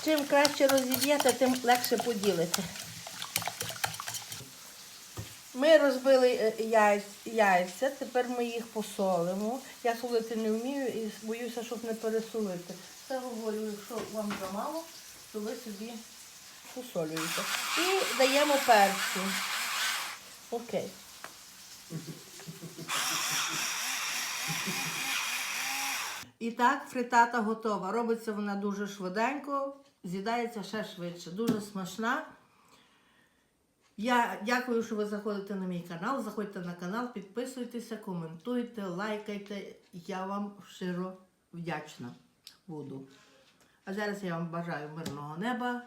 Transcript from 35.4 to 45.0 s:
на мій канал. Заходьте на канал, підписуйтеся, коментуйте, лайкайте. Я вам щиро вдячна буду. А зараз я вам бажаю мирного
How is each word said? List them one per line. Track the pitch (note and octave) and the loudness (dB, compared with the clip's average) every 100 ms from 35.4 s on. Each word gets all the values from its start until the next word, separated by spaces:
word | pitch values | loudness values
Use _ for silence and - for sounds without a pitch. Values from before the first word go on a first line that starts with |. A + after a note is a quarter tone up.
| G3 | -4
на | G3 F#3 | -4 -2
мій | F3 E3+ | -4 -6
канал. | E3 G#3 C4+ | -6 -2 -2
Заходьте | G#3+ G#3+ G3+ G3 | -4 -6 -6 -6
на | F3 | -8
канал, | F3 F3 A3 B3 | -8 -6 -4 -4
підписуйтеся, | G#3 F3+ A#3 C4 B3+ A#3+ A#3+ G#3+ G#3+ | -8 -8 -6 -6 -6 -8 -8 -8 -10
коментуйте, | - F3 D#3+ E3 B3 B3 A#3 - G3 | -6 -6 -6 -10 -4 -2 -2 -6 -6
лайкайте. | F3 G#3+ G#3 - G3+ G3+ G3+ - - _ | -4 -4 -4 -6 -8 -8 -10 -10 -16 _
Я | F3+ - F#3 F#3+ | -16 -8 -6 -4
вам | G3+ G3+ - - | -4 -4 -8 -20
щиро | - F#3 F3+ F#3 F#3+ - _ _ | -6 -4 -2 -4 -8 -20 _ _
вдячна | E3+ E3 D3+ D3+ - A#2+ - _ _ - - - | -10 -6 -6 -8 -12 -12 -12 _ _ -20 -20 -12
буду. | D#3 C3+ C3+ C3+ - - - _ _ _ _ | -10 -8 -10 -12 -20 -20 -20 _ _ _ _
А | - | -8
зараз | G3 G#3 G3 | -4 -2 -2
я | F#3 E3 | -4 -4
вам | E3+ | -4
бажаю | E3 E3+ D3+ D3+ | -4 -4 -6 -6
мирного | D#3+ | -8